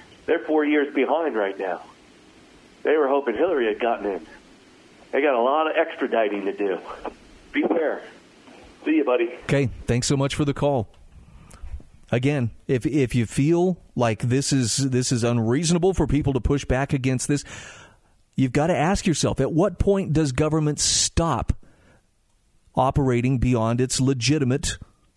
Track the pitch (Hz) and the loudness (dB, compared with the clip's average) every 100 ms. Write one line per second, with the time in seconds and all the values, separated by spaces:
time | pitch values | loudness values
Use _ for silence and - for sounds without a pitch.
0 | - - - 165 165 156 147 147 143 - | -20 -16 -4 -4 0 0 4 2 2 0
1 | 120 151 160 110 98 98 98 85 - - | 0 0 0 -2 -2 -2 -6 -6 -10 -20
2 | - - - - - - - - 139 151 | -20 -20 -20 -20 -20 -20 -20 -6 0 2
3 | 135 139 139 107 170 151 117 104 117 107 | 4 2 0 0 0 2 0 0 -2 -2
4 | 101 92 - - - - - - - - | -2 -6 -8 -20 -20 -20 -20 -20 -20 -20
5 | - 135 147 123 123 147 156 151 156 - | -6 0 2 2 2 2 0 0 -2 -2
6 | 127 113 107 101 98 98 101 87 - - | -2 0 0 -2 -6 -4 -4 -4 -6 -14
7 | - - - - - 277 - 170 147 104 | -14 -16 -20 -20 -8 -4 0 0 -2 -4
8 | - - - - - - - - - 160 | -10 -20 -20 -20 -20 -20 -20 -10 0 0
9 | 127 123 117 - - 139 135 - - 120 | 2 0 0 -6 -2 0 0 -4 -2 -2
10 | - 139 135 - 147 135 143 139 101 - | 0 0 0 -2 -2 0 0 0 -4 -10
11 | - - - - - - - - - - | -20 -20 -20 -20 -20 -16 -12 -12 -14 -20
12 | - 120 131 147 117 - - 131 151 143 | -4 -2 0 0 -2 -6 -2 -2 0 0
13 | 127 123 110 - 143 170 180 175 - - | 2 0 0 0 2 2 2 -2 -6 0
14 | 120 110 123 131 139 139 117 - 135 123 | 0 0 0 0 2 0 0 0 0 0
15 | 127 127 117 120 110 131 165 175 185 180 | 0 0 2 2 2 0 2 2 2 0
16 | 143 139 147 131 - 143 - 127 139 143 | 0 2 0 -2 0 -2 0 -2 0 0
17 | 127 127 - 147 - - - - - _ | 0 -2 -2 -4 -4 -16 -18 -20 -20 _
18 | _ _ _ - 131 143 156 165 147 202 | _ _ _ -2 0 2 2 2 2 2
19 | - 147 120 - 131 156 196 180 196 196 | 0 0 0 0 0 2 0 0 2 2
20 | 165 151 156 127 156 160 151 147 - - | 2 0 0 0 0 2 0 0 0 0
21 | - - 165 123 - - - - _ _ | 0 0 0 0 -2 -6 -6 -20 _ _
22 | _ _ _ _ _ _ _ - 127 143 | _ _ _ _ _ _ _ 0 0 2
23 | 131 120 123 135 123 123 113 120 127 - | 2 2 2 0 2 2 0 0 -2 0
24 | 131 135 117 156 131 123 - - - _ | 0 0 0 0 2 0 -2 -8 -14 _
25 | _ | _